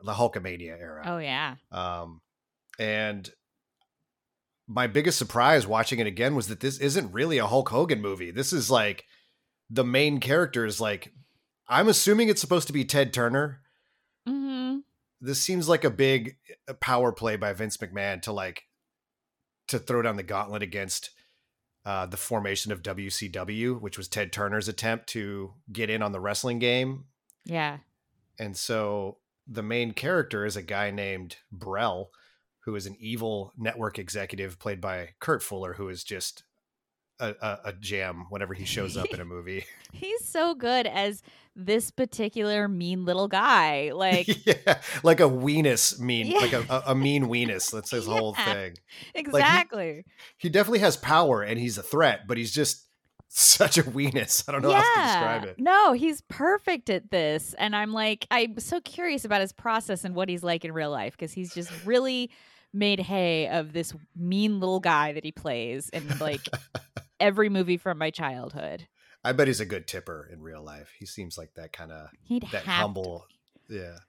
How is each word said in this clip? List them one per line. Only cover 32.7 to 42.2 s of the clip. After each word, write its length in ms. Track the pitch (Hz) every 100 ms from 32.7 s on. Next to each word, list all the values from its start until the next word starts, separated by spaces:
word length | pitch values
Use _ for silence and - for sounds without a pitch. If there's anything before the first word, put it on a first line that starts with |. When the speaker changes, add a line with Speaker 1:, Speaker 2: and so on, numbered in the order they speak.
| 104
Speaker 1:
is 80 |
an 120 | 98 98
evil 540 | 110 117 113 104 98 -
network 420 | 113 113 107 -
executive 600 | 90 104 95 92 95 90
played 240 | 110 95
by 280 | 95 92 87 -
Kurt 220 | - 143
Fuller, 300 | - 98 92
who 160 | 87 98
is 160 | 90
just 380 | - 98 - - - _ _ _ _ _ _ -
a, 160 | 113 104
a, 200 | 107 101 107
a 60 |
jam 520 | 95 101 101 92 85 87
whenever 220 | 101 95
he 100 | 92 95
shows 300 | 113 95 90
up 80 | 92
in 140 | 90
a 40 |
Speaker 2:
<laughs> 20 | 87
Speaker 1:
movie. 380 | 87 87 95 - - -
Speaker 2:
He's 340 | - 381 453 -
so 280 | 330 339
good 320 | 285 240 254 226
as 360 | 190 202 202 - - _
this 360 | - 185 220 -
particular 760 | - 254 -